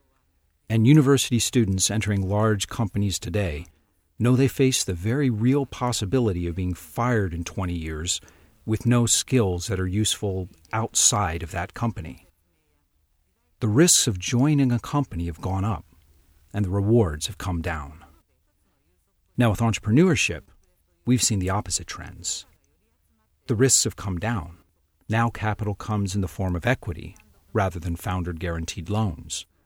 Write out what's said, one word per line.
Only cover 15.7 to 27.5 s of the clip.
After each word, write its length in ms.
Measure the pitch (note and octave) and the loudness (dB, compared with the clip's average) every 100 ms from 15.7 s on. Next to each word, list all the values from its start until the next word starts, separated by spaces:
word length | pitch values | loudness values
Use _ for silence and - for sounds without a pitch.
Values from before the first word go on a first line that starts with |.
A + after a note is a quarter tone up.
| G#2 - _ _ _ _ _ _ | -4 -8 _ _ _ _ _ _
and 100 | G2+ | -4
the 60 | G2 | -2
rewards 560 | G2 G2+ A#2 F#2+ D2+ - | 0 4 4 4 0 -8
have 120 | - | -6
come 220 | - F2 | -4 -4
down. 440 | E2 D#2+ C#2+ D#2 - _ _ _ _ _ _ _ _ _ _ _ _ - | -4 -6 -8 -16 -20 _ _ _ _ _ _ _ _ _ _ _ _ 0
Now, 140 | A#2+ | 0
with 80 | G2 | 2
entrepreneurship, 840 | A#2 - - A#2 F#3 C#3+ - D#2+ - _ _ _ _ _ | 0 0 2 4 4 4 0 -4 -12 _ _ _ _ _
we've 200 | - B2 | 0 2
seen 160 | - G#2+ | 2 0
the 100 | F2+ | 0
opposite 380 | G2 G2+ - E2+ | -2 -2 -6 -8
trends. 580 | - D#2+ D2+ - - - _ _ _ _ _ _ _ _ _ - | -12 -14 -12 -10 -10 -12 _ _ _ _ _ _ _ _ _ -4
The 80 | G#2+ | 2
risks 260 | C3 - | 4 4
have 140 | A2+ - | 0 -4
come 220 | G#2+ F2+ | -6 -4
down. 400 | G#2+ A#2 D#2 - _ _ _ _ - | -2 -4 -6 -14 _ _ _ _ -4
Now 200 | A2 A#2 | 0 0
capital 460 | - A2 G#2 G#2+ | 0 -2 -2 -4
comes 400 | G2+ - G#2+ G2 | -4 -2 -2 0
in 60 | G2 | 0
the 80 | F#2 | -2
form 260 | - F#2+ | -2 -2
of 140 | F2 A#2+ | 0 0
equity 480 | C3 - - D2+ - _ _ _ | -2 -4 -10 -12 -16 _ _ _